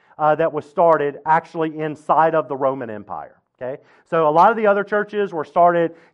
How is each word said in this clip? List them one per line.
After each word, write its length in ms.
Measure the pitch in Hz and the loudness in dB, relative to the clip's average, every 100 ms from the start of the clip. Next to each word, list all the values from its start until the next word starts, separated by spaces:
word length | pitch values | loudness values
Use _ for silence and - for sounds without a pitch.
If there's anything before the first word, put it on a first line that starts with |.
| _ - | _ -2
uh, 180 | 151 151 | 0 0
that 160 | 160 | -2
was 120 | 147 | -4
started 540 | - - 170 156 143 139 156 | -6 2 4 4 0 -4 0
actually 500 | 165 170 170 160 156 | 0 -2 -6 -6 -4
inside 580 | 156 139 - 151 160 160 | -8 -6 -2 2 2 0
of 100 | 147 | -2
the 100 | 135 | -2
Roman 320 | 135 135 117 | -2 -2 -8
Empire. 440 | 104 98 80 69 _ _ - | -12 -12 -14 -16 _ _ -14
Okay, 220 | 127 143 _ _ | -12 -12 _ _
so 240 | - 165 151 | -4 0 2
a 20 | |
lot 200 | 160 196 | 4 4
of 60 | 233 | 4
the 80 | 208 | 0
other 180 | 202 | 0
churches 480 | 202 208 208 208 202 | -2 -4 -4 -6 -6
were 120 | 165 | -6
started 500 | 143 180 175 175 160 - _ | -4 2 4 2 -2 -6 _